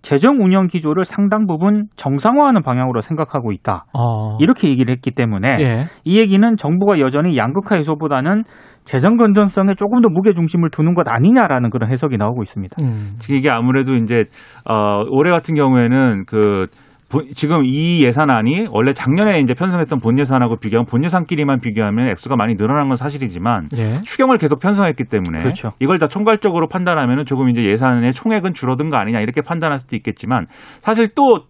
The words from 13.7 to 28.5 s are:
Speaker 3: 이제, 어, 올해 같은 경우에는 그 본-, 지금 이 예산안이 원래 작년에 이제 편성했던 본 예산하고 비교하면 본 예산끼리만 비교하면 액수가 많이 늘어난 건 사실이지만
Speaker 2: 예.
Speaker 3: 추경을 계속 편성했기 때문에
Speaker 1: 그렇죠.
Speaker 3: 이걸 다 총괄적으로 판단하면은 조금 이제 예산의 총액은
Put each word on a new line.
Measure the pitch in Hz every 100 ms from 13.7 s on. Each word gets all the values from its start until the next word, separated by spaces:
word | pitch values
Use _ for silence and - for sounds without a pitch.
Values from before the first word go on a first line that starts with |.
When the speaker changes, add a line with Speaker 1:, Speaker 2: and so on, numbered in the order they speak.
| 131 131 127
Speaker 3:
이제, | 113 120 104 - - - -
어, | 110 104 101 110
올해 | 131 156
같은 | 170 160 156
경우에는 | 139 127 120 127 131 101 92
그 | 110 104 101 92 _ _ _ _
본-, | - 135
지금 | - 147 165
이 | 131 139 165 175
예산안이 | 131 120 151 120 110 170 220
원래 | 107 127
작년에 | 135 127 160 214 175
이제 | 131
편성했던 | 123 185 180 147 143
본 | 113 127
예산하고 | 139 131 123 113
비교하면 | 107 113 120
본 | 120 165
예산끼리만 | 180 165 160 147 131
비교하면 | 123 107 104 107 123
액수가 | 92 117 131
많이 | 107 104
늘어난 | 107 147 139
건 | 127
사실이지만 | 131 143 131 - 104 110 76 120
Speaker 2:
예. | 110 127
Speaker 3:
추경을 | 220 - 262 247
계속 | 156 143
편성했기 | 185 202 190 - 120
때문에 | 107 90 80
Speaker 1:
그렇죠. | 80 180 113 -
Speaker 3:
이걸 | 135 180
다 | 151
총괄적으로 | 196 214 220 208 170 160
판단하면은 | 185 180 165 127 131 139
조금 | 131 131
이제 | 120
예산의 | 107 107 131 123 120
총액은 | 127 220 220 185